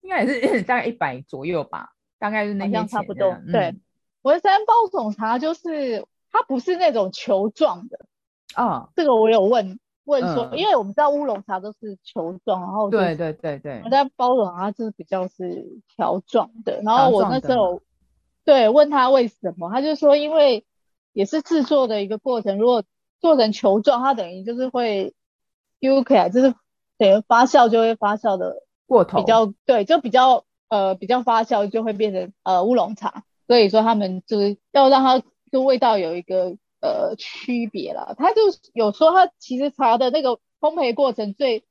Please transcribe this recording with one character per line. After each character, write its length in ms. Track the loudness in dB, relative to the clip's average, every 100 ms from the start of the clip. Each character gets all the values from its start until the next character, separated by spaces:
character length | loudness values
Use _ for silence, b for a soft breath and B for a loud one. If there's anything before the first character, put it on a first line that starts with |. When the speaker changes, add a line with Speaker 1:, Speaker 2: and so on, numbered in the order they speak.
Speaker 1:
应 80 | -6
该 120 | -4
也 240 | -2 -2 -4
是， 140 | -4
<coughs> 0 |
大 160 | -4 -4
概 80 | -4
一 60 |
百 280 | -6 -8 -8
左 260 | -16 -14 -8
右 160 | -8
吧， 260 | -8 -14 -16 _ _ _
大 100 | -8
概 160 | -6 -6
是 80 |
那 120 | -6 -4
些 80 |
钱 0 |
这 40 | -4
样， 60 |
Speaker 2:
好 40 | -4
像 140 | -8
差 60 | -8
不 60 | -4
多， 140 | -4
Speaker 1:
嗯。 220 | -4 -4
Speaker 2:
对。 240 | -2 -2 -6 _ _ _ _
文 180 | 0 2
山 220 | 2 2 4
包 200 | 2 2
种 200 | -2 -6
茶 260 | -4 -4 -2
就 160 | -4 -6
是， 500 | -8 -6 -4 -6 -10 _ _
它 120 | -4
不 160 | -2 -4
是 160 | -2 0
那 160 | 0
种 200 | 0 -2
球 380 | -6 -2 0 -2
状 380 | 0 0 0 -12
的。 180 | -20 _ _ _ _ _ -4
Speaker 1:
哦。 360 | -2 -2 -6 -2
Speaker 2:
这 80 |
个 120 | 2 4
我 160 | 4
有 100 | 4
问， 380 | 4 2 -2 -10 _ _
问 180 | -4 -2 0 -4
说， 120 | -4
Speaker 1:
嗯。 80 | -4
Speaker 2:
因 80 | 0
为 80 | 0
我 80 |
们 100 | 0
知 40 | 0
道 120 | 0
乌 160 | 0 -2
龙 180 | -6
茶 160 | -6 -10
都 120 | -10
是 260 | -14 -16 -18
球 340 | -14 -10 -10 -8 -4
状， 160 | -4
然 80 | -4
后 220 | -4 -2
就 80 | 0
是 160 | -2 -2
Speaker 1:
对， 180 | -6
对， 0 |
对， 260 | -6 -10 -10
对。 220 | -12 -14
Speaker 2:
文 80 | -2
山 220 | -2 -2 _
包 200 | 0 0
种 100 | -2 -4
茶 140 | -8
就 160 | -6 -10
是 60 |
比 120 | -10
较 240 | -8 -6 -6
是 380 | _ -10 -10 -14 -20 _ -6
条 240 | -4 -4
状 320 | -2 -4 -4 -8
的， 200 | -10 -6
然 120 | -2 2
后 140 | 4
我 140 | 2
那 160 | 0 -2
时 80 | -2
候， 0 |
Speaker 1:
条 80 | 0
状 200 | 0 -4
的。 40 | _ _ _ _ _ _ 2
Speaker 2:
对， 220 | 4 6
问 200 | 4 4
他 200 | 2 2
为 180 | 2 2
什 260 | _ -12 -10
么， 120 | -6
他 120 | -4
就 120 | -2
说 220 | 0 4 2
因 160 | 2
为 340 | 2 2 2 _ _ _ _ _
也 140 | -6 -2
是 160 | -4
制 220 | -2 -2
作 220 | 2 0 0
的 160 | -2
一 60 | -4
个 100 | -6
过 240 | -4 -4
程， 160 | -4 0
如 80 | 2
果 160 | 0 -2 _ _ _
做 160 | 2 4
成 160 | 2
球 300 | 2 0 2
状， 200 | 2 0
它 120 | 0
等 180 | -2 -4
于 140 | -10 -10
就 100 | -6
是 140 | -6
会 440 | -4 -4 -4 -6 _ _ _ _ _ _ _
丢 200 | 0 2
起 120 | 4
来， 160 | 2 4
就 120 | 2
是 140 | 2 0 _ _ _ _
等 120 | 4
于 100 | 4 4
发 180 | 2 4
酵 220 | 4 4
就 140 | 4
会 120 | 0 0
发 200 | -2 -2
酵 220 | -2 -2
的 260 | -4 -8 _ _ _
Speaker 1:
过 180 | 2
头。 160 | 4 0
Speaker 2:
比 60 | 2
较， 280 | 2 2 -4 0
对， 180 | 0
就 160 | 2 0
比 100 | 2
较， 360 | 2 4 2 _ _ _
呃， 260 | -2 -2 -4
比 120 | -2
较 160 | -2
发 200 | 0 0
酵 260 | 0 -2 -2
就 140 | -4
会 80 | -6
变 220 | -4 -4
成， 180 | -4 -10 _
呃， 200 | -2 0
乌 100 | 2
龙 220 | 0 0 -6
茶， 300 | -10 -10 -20 _ _
所 100 | 4
以 100 | 4
说 140 | 4
他 140 | 2 0
们 280 | -2 -6 -6
就 140 | -2
是 180 | -2 -4 _
要 160 | 4 6
让 160 | 6
它 180 | 4 2 -2 _ _
就 100 | -2
味 160 | 0 2
道 200 | 2 0
有 180 | -2 -6
一 60 |
个， 340 | -4 -4 -2 -6 _ _
呃， 360 | -4 -2 -4 -6
区 500 | -14 -14 -6 -4 -4
别 260 | -8 -10
啦。 220 | -10 -12 -2
他 140 | 0
就 80 | 2 0 0 _
有 220 | -2 -2
说 180 | 4 4
他 180 | 6 2 _
其 180 | -10 -4
实 140 | -4
茶 260 | 0 0 2
的 120 | 0
那 120 | 0
个 180 | -2 -4 _ _
烘 120 | -4
焙 200 | -2 -4
过 180 | 0 -2
程 220 | -2 -8
最 320 | -4 -4 -4 _